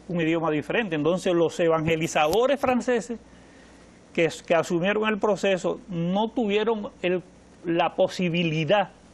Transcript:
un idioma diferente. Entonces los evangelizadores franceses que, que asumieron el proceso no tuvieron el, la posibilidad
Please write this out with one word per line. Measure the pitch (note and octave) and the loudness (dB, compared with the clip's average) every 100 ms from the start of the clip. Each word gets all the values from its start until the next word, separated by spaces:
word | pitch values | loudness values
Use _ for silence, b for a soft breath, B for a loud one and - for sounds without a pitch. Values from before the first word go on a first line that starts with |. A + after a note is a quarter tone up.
| - | -6
un | E3+ | -2
idioma | D#3+ E3 D#3+ | 0 0 0
diferente. | D3+ - G3 G#3+ D#3 | -2 -2 -2 -2 -2
Entonces | D3 F3+ F#3 | 0 0 0
los | E3+ D#3+ - | 2 0 2
evangelizadores | E3+ D#3+ D#3 E3 E3 E3 D3+ G3 B3+ C#4 | 0 2 0 0 0 0 2 2 2 0
franceses | C4 B3 G#3+ A#3+ - A#3 - B B B B B B B - | 0 0 0 -2 -4 -12 -14 B B B B B B B -8
que, | - D#3+ - - | 0 0 -2 0
que | E3 | 0
asumieron | D3+ F3 F#3 G#3+ G#3+ | 2 0 0 0 0
el | G#3+ | 0
proceso | G#3+ F3+ G3 F#3 F3 E3 - | 0 0 0 0 -2 -6 -8
no | E3+ E3+ G3 A3+ | -4 -2 -2 -2
tuvieron | - G#3+ G#3 A3 G#3+ G3+ - | -2 0 0 0 -2 -6 -4
el, | F3+ F3+ - - - - F3 | -2 -2 -4 -20 -20 -12 -4
la | E3+ D#3+ - | 0 0 2
posibilidad | F#3 - F3+ E3+ E3+ D#3 D3+ G3+ F#3 - - | 0 0 -2 0 0 0 2 2 2 -6 -20